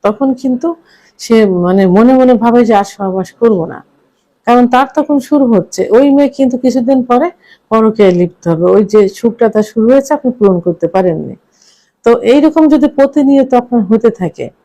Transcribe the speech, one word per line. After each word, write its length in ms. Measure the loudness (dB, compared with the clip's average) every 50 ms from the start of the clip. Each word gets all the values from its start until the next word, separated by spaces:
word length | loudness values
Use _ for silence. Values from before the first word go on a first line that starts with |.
তখন 320 | -4 -4 -4 -2 -4 -4 -4
কিন্তু 400 | -4 -4 -6 -6 -4 -4 -8 -8 _ _ _ _ _ _ _ _ _
সে 280 | -4 0 2 2 2
মানে 400 | 2 0 -2 -2 0 0 0 2
মনে 280 | 2 2 4 4 4 4
মনে 200 | 4 4 2 2
ভাবে 300 | 2 0 0 2 2 2
যে 100 | 2 0
আর 100 | 0 -2
সহবাস 480 | -4 -8 -10 -8 -6 -6 -6 -8 -8
করবো 340 | _ _ -4 -2 -2 -4 -6
না, 180 | -8 -12 -18 -20 _ _ _ _ _ _ _ _ _ _ _ _
কারণ 220 | 0 2 2 2 2
তার 180 | 2 0 -2 -2 -4
তখন 240 | -6 -2 -2 -2 -4
শুরু 280 | -2 -2 -2 0 0
হচ্ছে। 420 | 2 0 -2 -2 -4 -8 -8 -4 0
ওই 200 | 2 2 2 4
মেয়ে 180 | 2 2 0 0
কিন্তু 300 | 0 -2 -2 -2 -2 -2
কিছুদিন 440 | -2 -2 -2 -2 -2 0 -2 -2
পরে 280 | 0 0 0 0 0 -4 -6 _ _ _ -20 _ _ _
পরকীয়ায় 460 | -2 0 0 0 0 2 2 2 2
লিপ্ত 340 | 2 -2 -4 -4 _ -4 -4
হবে। 160 | -2 0 0
ওই 200 | 2 2 2 0
যে 240 | 2 2 2 2 2
সুখটা 400 | -2 -4 -6 -6 -2 0 -2 0
তার 140 | 0 -2
শুরু 260 | -4 -2 -4 -2 0 2
হয়েছে, 240 | 2 0 0 -2 -6
আপনি 180 | -4 -4 -6
পূরণ 280 | -4 0 0 0 0 0
করতে 280 | -2 -4 -4 -4 -6 -4
পারেননি। 460 | -2 -2 -2 -2 -4 -4 -8 -12 -14 _ _ _ _ _ _ _ _ _ _ _ _ _ _
তো 160 | 0 0 0
এইরকম 480 | 2 0 2 2 2 2 2 2 2 2
যদি 200 | 2 2 0 -2
প্রতিনিয়ত 680 | 0 0 0 0 0 0 0 2 2 2 2 2 0
আপনার 280 | -2 -2 0 -2 -2
হতে 280 | 0 0 -2 0 0 0
থাকে 400 | -2 -2 -8 -8 -8 -10 -14 -14 _ _